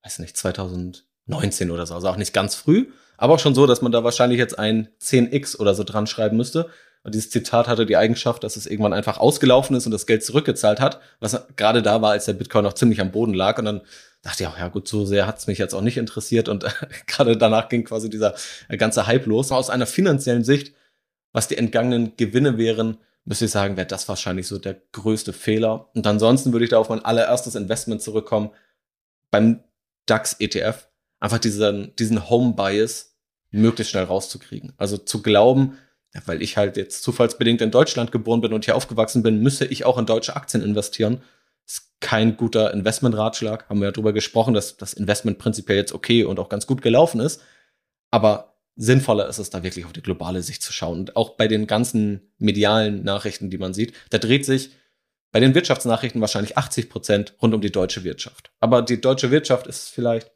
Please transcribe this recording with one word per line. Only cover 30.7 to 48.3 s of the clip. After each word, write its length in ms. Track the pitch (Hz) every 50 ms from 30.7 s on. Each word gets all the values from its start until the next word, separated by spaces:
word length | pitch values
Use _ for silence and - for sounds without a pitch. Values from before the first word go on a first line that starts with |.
| 113 - - _ _ _ _ _ _ _
einfach 180 | - 104 104 113
diesen, 560 | - 113 104 101 107 104 101 101 101 - _ -
diesen 320 | 117 107 113 107 92 -
Home-Bias 880 | 120 117 127 123 113 - 101 98 98 104 110 117 - - - _ _ _ _ _ _ _ _ _
möglichst 400 | - 101 110 113 117 - 110 -
schnell 140 | - 101 92
rauszukriegen. 640 | 90 90 98 - - - - - - 113 110 - - - _
Also 200 | 101 98 104 98
zu 240 | - - - 104
glauben, 560 | - - 107 101 107 123 127 135 139 131 135 - _ _ _ _ _ _ _
ja, 60 | - -
weil 160 | - 85 78
ich 140 | 82 - -
halt 220 | - 104 98 92 -
jetzt 260 | 95 - - - -
zufallsbedingt 560 | - 117 - 123 117 - - - 117 117 113
in 100 | 117 110
Deutschland 440 | 107 123 156 156 - 123 117 110 -
geboren 260 | 123 107 113 117 117
bin 140 | 113 107 110
und 100 | 110 107
hier 140 | - 110 123
aufgewachsen 460 | - - 120 107 110 113 - 123 110
bin, 180 | 113 110 107
müsse 240 | 110 135 135 - 120
ich 180 | - - - -
auch 140 | 123 123 123
in 80 | 113
deutsche 320 | 107 113 113 - - - 147
Aktien 260 | - - - 113 -
investieren. 580 | 104 104 104 101 - - - 113 107 123 127 - _ _ _ _ _ _ _ _
Ist 340 | - - - _ _ _ _
kein 380 | - - - 110 110 113 110 -
guter 360 | 117 113 - 113 107 104 -
Investmentratschlag, 920 | 104 92 107 113 - - 123 113 104 107 113 - - - 107 107 110 - _
haben 120 | 104 104
wir 60 | 98 98
ja 40 |
drüber 220 | 98 - 107 107 101
gesprochen, 400 | 107 - - - 113 113 127 117
dass 240 | 104 95 - - _
das 160 | 101 92 -
Investment 440 | - 101 95 104 - - 113 101 -
prinzipiell 400 | - 117 107 - - - 104 98
jetzt 140 | 101 -
okay 320 | - 98 - - 117 120 107
und 160 | - 95 92
auch 80 | 95 -
ganz 180 | - 104 -
gut 160 | - 135 123
gelaufen 380 | - 120 113 127 160 165 - 113
ist. 220 | 117 143 - - _ _ _ _ _ _ _ _ _ _ _ _ _ _
Aber 440 | - 117 107 107